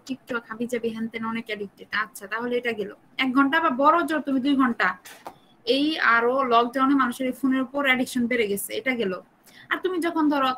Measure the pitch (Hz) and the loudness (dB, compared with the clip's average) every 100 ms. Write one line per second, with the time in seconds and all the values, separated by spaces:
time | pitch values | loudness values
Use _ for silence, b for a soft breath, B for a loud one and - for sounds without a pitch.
0 | - 254 - 240 - 220 240 233 226 220 | -8 -10 -6 -8 -6 -8 -4 -2 -4 -4
1 | 226 226 226 233 240 208 202 - 190 202 | -6 -4 -4 -4 -6 -8 -8 -14 -6 -4
2 | 214 - 196 226 240 240 240 214 202 - | -4 -8 -8 -6 -2 -2 -2 -4 -6 -12
3 | _ - 262 254 277 320 320 247 285 339 | _ -2 2 4 4 4 2 2 4 4
4 | 294 311 285 269 269 269 254 233 185 - | 2 -2 -2 0 2 2 2 2 -2 -4
5 | - B B B B B - 269 302 320 | -12 B B B B B 0 0 0 0
6 | 226 233 240 269 254 233 240 262 269 277 | 2 4 2 2 2 4 2 2 2 4
7 | 247 240 254 254 262 262 254 285 277 247 | 2 0 -4 -2 0 0 -2 0 0 2
8 | 254 247 233 240 208 202 - 214 262 240 | 0 0 0 0 0 -2 -6 -6 -4 -2
9 | 202 180 - _ _ B B 311 359 359 | -2 -4 -10 _ _ B B -4 -2 -2
10 | 330 320 302 285 262 | -2 2 2 2 0